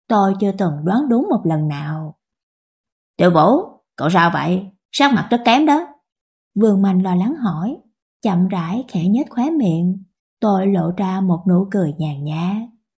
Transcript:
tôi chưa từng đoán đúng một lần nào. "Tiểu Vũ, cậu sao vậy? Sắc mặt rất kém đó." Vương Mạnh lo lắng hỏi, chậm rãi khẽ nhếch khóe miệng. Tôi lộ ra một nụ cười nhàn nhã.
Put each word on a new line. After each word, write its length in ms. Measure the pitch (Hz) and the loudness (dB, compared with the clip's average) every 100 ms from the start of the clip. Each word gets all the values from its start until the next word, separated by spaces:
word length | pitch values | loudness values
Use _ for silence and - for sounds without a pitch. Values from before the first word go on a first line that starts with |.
| - | -2
tôi 260 | 214 196 190 | 2 2 0
chưa 120 | 202 | -2
từng 220 | 196 175 147 | -2 -2 -2
đoán 260 | 160 233 294 | -2 0 0
đúng 180 | 233 381 | 0 0
một 120 | 226 | -2
lần 240 | 165 156 151 | 0 -2 -2
nào. 480 | 143 151 156 156 - _ _ _ _ _ _ _ _ _ - | -4 -6 -8 -10 -16 _ _ _ _ _ _ _ _ _ 0
"Tiểu 140 | 175 | 2
Vũ, 300 | 165 170 294 - - _ - | 4 4 4 0 -12 _ -6
cậu 140 | 147 | 0
sao 220 | 180 170 | 2 2
vậy? 380 | 147 156 185 202 - _ | 0 -2 -2 -4 -16 _
Sắc 220 | - 285 | 0 2
mặt 140 | 214 - | 2 0
rất 120 | 240 240 | 0 2
kém 200 | 254 302 | 2 4
đó." 220 | 294 - - _ _ _ _ _ 196 | 2 -2 -14 _ _ _ _ _ 0
Vương 260 | 220 196 | 2 4
Mạnh 180 | 196 185 | 2 2
lo 160 | 185 180 | 2 0
lắng 200 | 214 311 | 0 -2
hỏi, 420 | 220 156 202 330 _ _ _ _ | -4 -4 -6 -8 _ _ _ _
chậm 260 | 220 175 185 | -2 0 0
rãi 380 | 185 165 226 254 | -2 -4 -6 -4
khẽ 200 | 175 180 | -2 0
nhếch 220 | 233 302 | 0 -2
khóe 200 | 247 277 | -2 -2
miệng. 540 | 320 196 160 180 190 - _ _ _ | 0 0 0 0 -4 -10 _ _ _
Tôi 280 | 214 190 196 | -2 0 0
lộ 240 | 196 185 180 | 0 0 -2
ra 240 | 190 190 | -4 -2
một 220 | 185 170 180 | 0 0 2
nụ 200 | 180 196 | 2 2
cười 220 | 202 156 151 | -2 -2 -4
nhàn 260 | 151 143 | -6 -6
nhã. 380 | 147 156 180 208 240 _ _ | -6 -6 -4 -6 -8 _ _